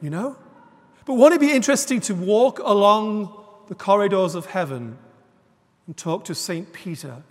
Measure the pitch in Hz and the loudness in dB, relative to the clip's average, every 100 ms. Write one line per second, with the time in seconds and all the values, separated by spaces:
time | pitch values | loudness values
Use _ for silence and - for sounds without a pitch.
0 | 151 165 262 269 - - - _ _ _ | -10 -8 -8 -10 -20 -20 -20 _ _ _
1 | - 254 294 339 285 269 277 269 - 247 | -2 6 6 6 4 2 2 0 0 -4
2 | - 180 185 208 254 - 262 202 202 214 | -4 -4 0 2 2 0 0 4 6 4
3 | 214 214 185 - - - - 185 - 202 | 0 -4 -6 -12 -20 -20 -18 -6 0 2
4 | 196 190 180 170 - 190 151 127 117 110 | 2 0 0 -4 -8 -6 -6 -8 -12 -16
5 | - _ _ _ _ _ _ _ - 151 | -20 _ _ _ _ _ _ _ -20 -12
6 | 170 160 - 160 - 170 - - 185 156 | -6 -6 -6 -10 -8 -8 -10 -14 -14 -12
7 | 139 123 - | -14 -18 -20